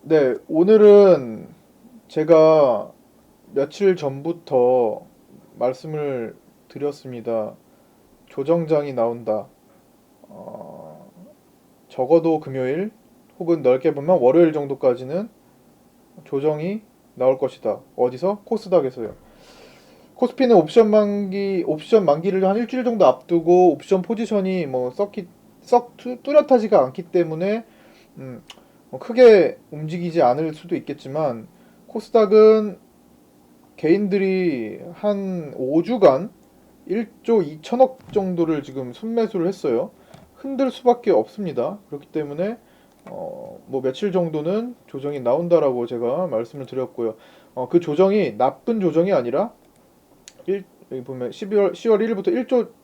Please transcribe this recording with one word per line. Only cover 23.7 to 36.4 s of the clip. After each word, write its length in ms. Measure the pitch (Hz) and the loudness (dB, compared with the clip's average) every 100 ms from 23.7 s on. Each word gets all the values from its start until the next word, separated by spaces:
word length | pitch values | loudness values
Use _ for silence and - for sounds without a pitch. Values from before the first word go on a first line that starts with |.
옵션 280 | 147 - 190 | 2 -2 -2
포지션이 640 | 175 220 220 208 190 185 | -2 -6 -4 -2 -2 -4
뭐 280 | 147 131 123 | -4 -4 -6
썩기, 360 | 127 202 208 175 _ _ _ | -6 -6 -8 -16 _ _ _
썩 380 | - 240 240 - | 0 0 0 -16
뚜-, 240 | 247 247 | -14 -12
뚜렷하지가 600 | - 294 294 254 214 196 | 2 2 4 2 4 2
않기 180 | 131 160 175 | 2 -4 -4
때문에, 560 | 180 165 160 190 226 - _ _ _ _ - | -2 -2 -4 -4 -4 -8 _ _ _ _ -18
음, 260 | 131 123 _ - _ _ _ | -18 -18 _ -20 _ _ _
뭐 80 | - | -16
크게 600 | - 233 247 208 151 - _ | -6 8 8 8 4 -2 _
움직이지 500 | 151 156 180 175 165 | -14 -10 -8 -4 2
않을 320 | 123 131 160 | 2 2 -4
수도 220 | 156 175 160 | -8 -10 -10
있겠지만 680 | 131 139 135 147 151 117 107 _ _ _ _ | -8 -14 -10 -6 -6 -6 -16 _ _ _ _
코스닥은 920 | 226 - 233 208 214 220 220 208 180 _ _ _ _ _ _ _ _ _ - | -14 0 0 4 6 8 6 0 -10 _ _ _ _ _ _ _ _ _ -4
개인들이 1040 | 156 196 202 196 190 190 180 131 107 92 170 | 2 2 2 -2 0 0 -2 -4 -8 -12 -16
한 600 | 175 208 202 190 180 147 - | -6 -4 -4 -6 -8 -10 -8
오 260 | 127 160 | -2 -2
주간 480 | 175 226 180 135 196 _ | -2 4 4 4 -4 _